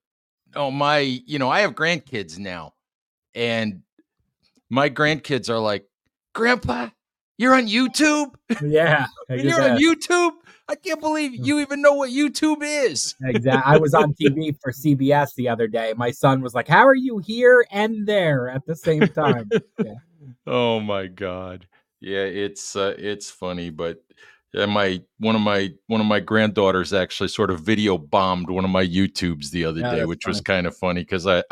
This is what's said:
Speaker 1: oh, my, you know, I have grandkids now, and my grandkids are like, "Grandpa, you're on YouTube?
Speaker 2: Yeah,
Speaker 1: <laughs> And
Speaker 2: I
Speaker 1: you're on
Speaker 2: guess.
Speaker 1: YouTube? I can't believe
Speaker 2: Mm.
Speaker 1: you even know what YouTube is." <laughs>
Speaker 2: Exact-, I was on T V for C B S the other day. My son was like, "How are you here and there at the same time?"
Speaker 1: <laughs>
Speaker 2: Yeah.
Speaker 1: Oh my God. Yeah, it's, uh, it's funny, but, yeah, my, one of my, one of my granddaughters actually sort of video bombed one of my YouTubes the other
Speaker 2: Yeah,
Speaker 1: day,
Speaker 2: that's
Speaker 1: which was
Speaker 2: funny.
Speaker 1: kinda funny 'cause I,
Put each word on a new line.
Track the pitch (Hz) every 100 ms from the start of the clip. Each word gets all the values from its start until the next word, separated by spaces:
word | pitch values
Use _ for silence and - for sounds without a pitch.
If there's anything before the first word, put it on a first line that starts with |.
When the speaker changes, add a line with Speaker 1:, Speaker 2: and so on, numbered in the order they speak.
| _ _ _ _ _
Speaker 1:
oh, | 151 139
my, | 139 143 147
you | 139 127 123 147
know, | 131
I | 170
have | 202 117
grandkids | 160 170 - 113 90 82
now, | 98 87 76 _ _ _ _ _ _
and | 110 117 113 110 90 - _ _ _ _ _ _ _ _
my | 123 147
grandkids | 127 151 156 - 131 101
are | 113
like, | 110 101 - _ _ _ _
"Grandpa, | - 233 247 254 247 240 - _ _ _ -
you're | 247 262
on | 226
YouTube? | 220 254 254 302 302 285 - - 226
Speaker 2:
Yeah, | 147 151 165 151 131 -
Speaker 1:
<laughs> | -
And | 127
Speaker 2:
I |
Speaker 1:
you're | - 339
on | 269 240
Speaker 2:
guess. |
Speaker 1:
YouTube? | 320 330 - 349 349 339 - _ -
I | 294
can't | - 311
believe | 302 311 294 240
Speaker 2:
Mm. | 247
Speaker 1:
you | 294
even | 285 285
know | 285
what | 285 269
YouTube | 254 294 - 311 302
is." | 294 302 240 131 - -
<laughs> |
Speaker 2:
Exact-, | 131 123 123 131 135
I | 156
was | 151
on | 160 151
T | - 147
V | 139 156 147
for | -
C | - 156
B | 139 135
S | 143 143 -
the | 120
other | 117 113
day. | 113 113 110
My | 120
son | 127 139 135
was | 127
like, | 123 120
"How | 175 254
are |
you | 269 254 220
here | 175 233 247 247 233
and | 202 220 220 208
there | 208 165 139 123
at | 131 -
the | 165
same | 170 156 170
time?" | - 147 123 104 226 -
Speaker 1:
<laughs> | -
Speaker 2:
Yeah. | 147 110 - _ 139 123 -
Speaker 1:
Oh | 123 120 113
my | 107 98 95
God. | 92 95 90 92 92 90 _ _ _
Yeah, | 95 98 98
it's, | 92 101 101 - 101
uh, | 98 -
it's | 101 101 -
funny, | - 92 87 85
but, | 78 85 82 _ _ - _ _
yeah, | 98 101
my, | 104 98 92 - -
one | 110 110
of |
my, | 104 101 98 95 -
one | 113
of | 107
my | 104
granddaughters | 87 110 107 98 98 92 85
actually | 95 90 - 95
sort | - 101
of | 87
video | 78 107 104 90
bombed | 73 104 95 90 87
one | 92
of | 95
my | 92 92
YouTubes | 90 98 - 90 78 71
the | 85 80
other | 80
Speaker 2:
Yeah, | 82
Speaker 1:
day, | 82
Speaker 2:
that's | 80
Speaker 1:
which | 85 95
was | 101
Speaker 2:
funny. | - 95
Speaker 1:
kinda | 87
funny | - 92 90 87
'cause | 95 90
I, | 90 -